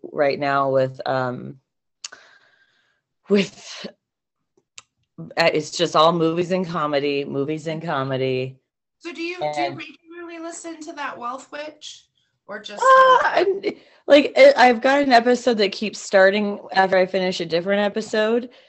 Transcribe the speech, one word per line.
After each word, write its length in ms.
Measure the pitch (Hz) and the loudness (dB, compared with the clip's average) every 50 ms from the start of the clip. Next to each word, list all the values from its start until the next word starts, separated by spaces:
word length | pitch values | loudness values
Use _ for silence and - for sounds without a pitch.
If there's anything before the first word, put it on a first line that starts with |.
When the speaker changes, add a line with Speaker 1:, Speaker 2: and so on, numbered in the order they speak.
| - - | -16 -12
Speaker 1:
right 280 | - - 147 139 - - | -4 0 0 0 0 -2
now 300 | 143 139 139 139 139 135 | -2 -2 0 0 0 0
with, 300 | 135 135 131 131 131 131 - | 0 0 0 0 -4 -8 -6
um, 540 | - 135 131 127 123 127 127 123 135 139 135 _ _ _ _ _ _ _ _ - - - _ _ _ _ _ _ _ _ _ _ _ _ _ _ _ _ _ _ _ _ _ _ - | -4 -4 -4 -4 -4 -6 -10 -12 -14 -16 _ _ _ _ _ _ _ _ _ -20 -20 -20 _ _ _ _ _ _ _ _ _ _ _ _ _ _ _ _ _ _ _ _ _ _ 0
with, 580 | 196 202 185 - - - - - - - - - - _ _ _ _ _ _ _ _ _ _ _ _ _ _ _ _ - _ _ _ _ _ _ _ - | 0 2 0 0 -6 -18 -20 -20 -18 -16 -16 -18 -18 _ _ _ _ _ _ _ _ _ _ _ _ _ _ _ _ -20 _ _ _ _ _ _ _ -20
uh, 320 | 165 165 - - 165 165 - | -18 -12 -4 0 0 2 2
it's 240 | 156 151 - - - | 0 -4 -6 -4 -4
just 180 | 170 151 - | -4 0 2
all 180 | 165 156 165 175 | 4 4 4 4
movies 380 | 170 160 160 165 175 180 165 | 2 0 0 0 -2 -4 -2
and 160 | 185 185 185 165 | -2 -4 -4 -4
comedy, 580 | 170 170 151 147 147 143 143 147 143 139 143 | -4 -4 -4 -2 -2 -2 -2 0 -2 -2 -4
movies 420 | 139 139 139 139 147 156 156 151 165 | -6 -4 -6 -4 -4 -6 -8 -6 -8
and 140 | 156 160 | -8 -8
comedy. 760 | 165 170 156 135 131 135 135 131 131 131 127 127 131 131 131 _ _ _ _ _ _ _ _ _ | -6 -6 -4 -4 -4 -4 -4 -2 -2 -2 -2 -4 -4 -8 -10 _ _ _ _ _ _ _ _ _
Speaker 2:
So 160 | - 339 - | -18 -16 -12
do 80 | 320 | -10
you, 160 | 330 349 359 359 | -10 -10 -8 -6
do 80 | 311 | -8
you 60 | 302 | -6
Speaker 1:
And 260 | 302 294 285 277 277 320 | -4 -4 -6 -6 -6 -10
Speaker 2:
regularly 600 | 311 320 - _ 339 320 339 349 339 330 339 330 | -14 -18 -18 _ _ _ -20 -18 -16 -16 -14 -14
listen 420 | 330 339 339 - - 330 330 311 | -14 -14 -14 -14 -14 -16 -16 -14
to 120 | 294 311 339 | -16 -16 -12
that 240 | 294 285 254 - - | -10 -10 -10 -10 -10
Wealth 340 | 240 240 254 269 262 _ | -12 -12 -12 -12 -14 _
Witch, 540 | - 294 302 311 302 _ - - - - _ _ _ _ _ _ _ _ _ - | -14 -14 -14 -14 -16 _ -20 -20 -20 -20 _ _ _ _ _ _ _ _ _ -16
or 120 | 403 427 | -16 -14
just 220 | - - 622 - | -14 -14 -8 -2
Speaker 1:
Uh, 380 | 466 523 523 523 523 523 508 - 587 | 4 6 6 6 8 6 6 4 4
I'm, 380 | - - - 370 392 381 392 - - - - _ _ _ _ - - | 2 0 0 0 0 -2 -2 -4 -6 -8 -8 _ _ _ _ 2 4
like, 260 | 285 294 - - - | 6 6 6 4 4
I, 180 | 247 262 285 277 - | 8 8 8 8 8
I've 240 | 247 254 240 226 | 6 4 4 4
got 200 | 233 269 269 285 | 2 2 2 2
an 120 | 285 269 247 | 2 4 4
episode 440 | 233 233 247 247 240 - 254 233 208 | 4 6 4 0 2 2 0 0 2
that 120 | 208 190 | 0 -2
keeps 280 | 190 - 220 196 - - | -2 -4 -6 -8 -8 -10
starting 600 | - - - 196 190 196 196 208 208 202 202 - - - - | -10 0 4 6 6 6 4 2 -2 -4 -6 -8 -10 -4 0
after 240 | 190 190 190 190 185 | 2 2 4 4 2
I 80 | 185 | 2
finish 340 | 185 - 190 185 185 185 - | 2 0 -2 -2 -2 -4 -4
a 60 | 175 | -6
different 360 | 165 160 170 170 196 202 202 | -2 -2 -2 -2 0 0 0
episode, 680 | 208 202 202 220 208 - - 214 214 220 226 240 240 240 _ - _ | 0 -2 -2 -4 -8 -4 -2 0 0 0 0 -2 -4 -6 _ -20 _